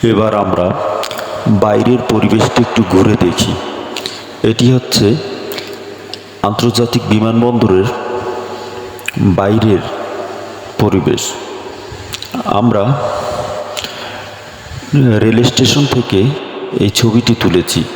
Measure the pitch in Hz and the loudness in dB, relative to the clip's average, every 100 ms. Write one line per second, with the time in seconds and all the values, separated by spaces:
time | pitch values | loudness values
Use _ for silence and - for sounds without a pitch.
0 | 117 104 110 104 98 92 90 104 - - | 4 4 2 2 0 2 0 0 -4 -4
1 | - - - - - 104 107 107 110 123 | -6 -8 -8 -4 2 4 4 4 4 2
2 | - 107 104 110 113 - 120 - 95 90 | 2 2 4 2 2 2 2 2 2 4
3 | 104 101 90 82 - - - - - - | 4 4 2 0 -2 -2 -6 -10 -10 -10
4 | - - - - 110 110 120 127 - - | -10 -12 -16 -2 0 4 4 4 2 2
5 | 104 143 - - - - - - - - | 2 2 -4 -10 -10 -10 -12 -14 -14 -16
6 | - - - - 101 110 120 107 120 - | -16 -16 -16 -4 -2 0 0 2 0 0
7 | 98 107 110 117 120 120 104 92 101 - | 0 2 2 4 4 4 4 4 2 -2
8 | - - - - - - - - - - | -6 -6 -6 -8 -10 -10 -12 -12 -14 -10
9 | - - 101 87 98 110 110 95 - - | -8 0 2 4 4 4 4 2 0 -8
10 | - - - - - - - - 104 95 | -8 -8 -10 -10 -12 -14 -16 0 2 2
11 | 76 73 - - - - - - - - | 2 -2 -4 -8 -12 -12 -12 -14 -14 -14
12 | - - - - 220 101 117 104 104 139 | -12 -12 -10 -6 -2 2 2 2 2 0
13 | - - - - - - - - - - | -2 -4 -6 -6 -6 -8 -8 -10 -10 -12
14 | - - - - - - - - - 143 | -12 -12 -14 -16 -18 -18 -14 -14 -2 2
15 | 131 107 107 110 120 - 127 - 143 131 | 4 4 4 4 2 2 2 2 2 0
16 | 117 98 117 147 - - - - 104 - | 2 2 2 0 -8 -10 -6 0 0 2
17 | 117 110 120 113 98 87 82 - - | 4 4 2 2 4 2 2 -2 -4